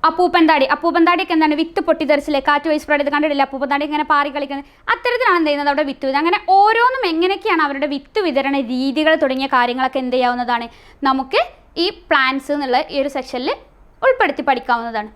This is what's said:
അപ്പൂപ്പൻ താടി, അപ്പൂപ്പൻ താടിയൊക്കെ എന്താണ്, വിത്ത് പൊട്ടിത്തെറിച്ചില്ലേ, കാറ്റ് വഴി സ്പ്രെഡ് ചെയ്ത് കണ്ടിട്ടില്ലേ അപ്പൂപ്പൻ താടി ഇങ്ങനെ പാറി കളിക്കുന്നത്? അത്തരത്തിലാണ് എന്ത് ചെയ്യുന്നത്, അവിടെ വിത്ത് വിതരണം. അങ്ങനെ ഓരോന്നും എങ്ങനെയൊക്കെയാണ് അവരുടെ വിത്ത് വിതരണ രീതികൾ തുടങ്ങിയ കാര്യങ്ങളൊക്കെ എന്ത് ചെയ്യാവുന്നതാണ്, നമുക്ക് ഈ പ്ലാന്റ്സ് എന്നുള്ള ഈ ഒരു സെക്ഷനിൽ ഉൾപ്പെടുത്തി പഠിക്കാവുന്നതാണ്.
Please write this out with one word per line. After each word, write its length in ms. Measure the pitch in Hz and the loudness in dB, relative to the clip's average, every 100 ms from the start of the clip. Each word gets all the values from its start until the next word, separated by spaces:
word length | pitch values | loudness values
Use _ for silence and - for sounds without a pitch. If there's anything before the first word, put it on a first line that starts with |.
| 320 | 0
അപ്പൂപ്പൻ 360 | 330 349 339 320 | 2 2 4 4
താടി, 160 | 302 269 294 | 4 2 0
അപ്പൂപ്പൻ 280 | 339 339 330 | 0 4 4
താടിയൊക്കെ 260 | 349 381 330 | 2 0 2
എന്താണ്, 200 | 311 302 | 2 0
വിത്ത് 220 | 330 403 339 | -2 -2 0
പൊട്ടിത്തെറിച്ചില്ലേ, 520 | - 277 294 285 285 269 | 0 2 0 2 -2 2
കാറ്റ് 200 | 294 311 | 0 0
വഴി 100 | 302 | -2
സ്പ്രെഡ് 180 | 302 294 | 0 0
ചെയ്ത് 100 | 285 | 0
കണ്ടിട്ടില്ലേ 320 | 294 311 277 269 | 0 0 0 -2
അപ്പൂപ്പൻ 240 | 269 269 | -2 -4
താടി 120 | 285 294 | -2 -2
ഇങ്ങനെ 160 | 302 294 | -4 0
പാറി 200 | 294 294 285 | 0 0 -4
കളിക്കുന്നത്? 320 | 285 277 285 _ - | -8 -10 -12 _ -4
അത്തരത്തിലാണ് 440 | 466 494 480 480 349 | -2 0 0 2 2
എന്ത് 100 | 311 | 2
ചെയ്യുന്നത്, 220 | 285 285 | 0 0
അവിടെ 140 | 277 285 | 0 -2
വിത്ത് 160 | 269 269 | -4 -2
വിതരണം. 140 | 269 | 0
അങ്ങനെ 160 | 330 415 427 392 | 0 0 2 4
ഓരോന്നും 480 | 415 453 494 508 392 | 6 4 2 2 -2
എങ്ങനെയൊക്കെയാണ് 520 | 320 370 392 427 339 294 | 0 0 0 -2 0 0
അവരുടെ 220 | 277 294 | -2 -4
വിത്ത് 280 | 277 - 427 359 | -6 -4 -2 0
വിതരണ 320 | 269 269 277 233 | 0 0 -2 -2
രീതികൾ 420 | 254 269 269 311 320 | -2 -2 0 2 2
തുടങ്ങിയ 260 | 277 262 269 262 | 0 -2 0 0
കാര്യങ്ങളൊക്കെ 460 | 247 247 262 262 | 0 0 -2 -2
എന്ത് 140 | 254 254 | -2 0
ചെയ്യാവുന്നതാണ്, 500 | 247 247 240 233 233 - - - 269 | 0 -2 -2 -4 -6 -16 -20 -4 -2
നമുക്ക് 320 | 262 262 440 719 - _ - 349 | 0 0 -2 -2 -8 _ -4 -4
ഈ 20 | - - | -4 -4
പ്ലാന്റ്സ് 420 | 294 262 269 269 294 | 0 0 -4 -6 -6
എന്നുള്ള 260 | 269 254 302 | 0 -2 -2
ഈ 80 | 285 | -4
ഒരു 80 | 277 277 | -4 -6
സെക്ഷനിൽ 340 | 254 254 254 571 - _ - _ 262 | -8 -6 -6 -6 -12 _ -20 _ 0
ഉൾപ്പെടുത്തി 400 | - 320 285 285 | 2 0 -2 -2
പഠിക്കാവുന്നതാണ്. 600 | 254 240 240 233 226 214 | -2 0 -2 -2 -8 -10